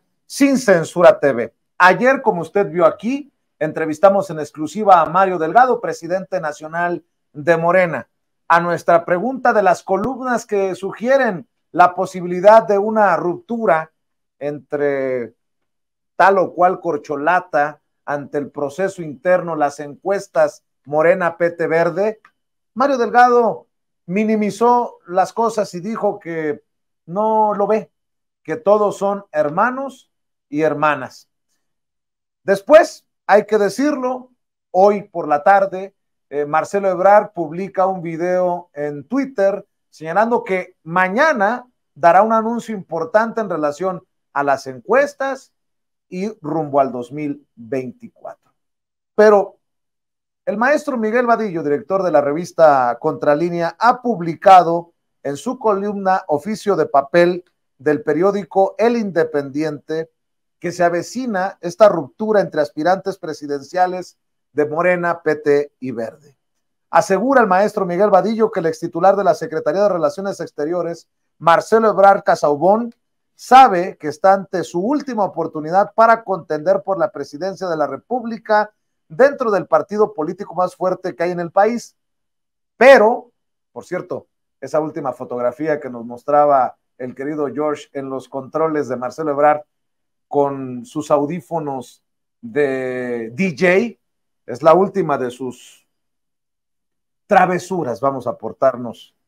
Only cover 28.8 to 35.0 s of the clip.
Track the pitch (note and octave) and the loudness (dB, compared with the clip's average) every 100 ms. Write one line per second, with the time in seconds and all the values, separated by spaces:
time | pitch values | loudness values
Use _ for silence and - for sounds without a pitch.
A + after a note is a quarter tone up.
28.8 | G#3 - G3+ G3+ - D3+ D3 E3+ A#3 C4 | 0 -2 -6 -6 -6 -4 -2 0 -2 -4
29.8 | C4+ B3+ _ _ _ _ _ D3 D#3 D3 | -10 -14 _ _ _ _ _ -4 -2 0
30.8 | D3+ C#3 B2 - _ _ _ _ _ _ | -2 -2 -8 -16 _ _ _ _ _ _
31.8 | _ _ _ _ _ _ - G3 - D4+ | _ _ _ _ _ _ -2 -2 6 6
32.8 | E4+ - _ _ - G3+ B3+ G#3+ G3+ - | 6 -2 _ _ 2 2 4 0 0 0
33.8 | D4 C#4 B3+ B3 - _ _ _ _ F3+ | -2 -2 -4 -8 -10 _ _ _ _ 2
34.8 | G3+ G3+ | 4 2